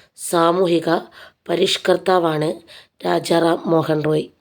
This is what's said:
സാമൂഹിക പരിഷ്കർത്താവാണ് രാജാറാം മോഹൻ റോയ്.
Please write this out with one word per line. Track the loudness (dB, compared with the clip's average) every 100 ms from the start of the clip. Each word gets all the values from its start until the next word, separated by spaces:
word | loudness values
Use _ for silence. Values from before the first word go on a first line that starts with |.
| _ -16
സാമൂഹിക | -4 2 2 2 2 0 0 -2 -2 -18 -20 _ -6
പരിഷ്കർത്താവാണ് | -2 0 0 0 0 2 0 2 -2 -4 -6 -12 -20 -20 _
രാജാറാം | -4 -2 0 0 2 0 0
മോഹൻ | 0 0 -2
റോയ്. | 0 -2 -4 _